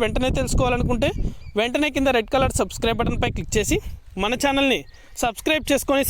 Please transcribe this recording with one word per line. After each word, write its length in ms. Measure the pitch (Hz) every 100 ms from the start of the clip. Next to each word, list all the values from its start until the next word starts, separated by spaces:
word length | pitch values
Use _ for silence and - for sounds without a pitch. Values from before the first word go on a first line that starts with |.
వెంటనే 260 | 220 233 254 262
తెలుసుకోవాలనుకుంటే 720 | 254 - 254 240 247 240 277 - - - - 202
వెంటనే 300 | 233 285 302 269
కింద 120 | 269 247
రెడ్ 140 | 214 269
కలర్ 200 | 262 -
సబ్స్క్రైబ్ 380 | 202 - 226 220
బటన్పై 280 | 233 240 240 214
క్లిక్ 160 | 165 214
చేసి 200 | 196 214 - - - -
మన 100 | 202 247 285
ఛానల్ని 340 | 277 277 196 - - - -
సబ్స్క్రైబ్ 420 | 240 208 - 311 -
చేసుకొని 340 | 277 - 277 269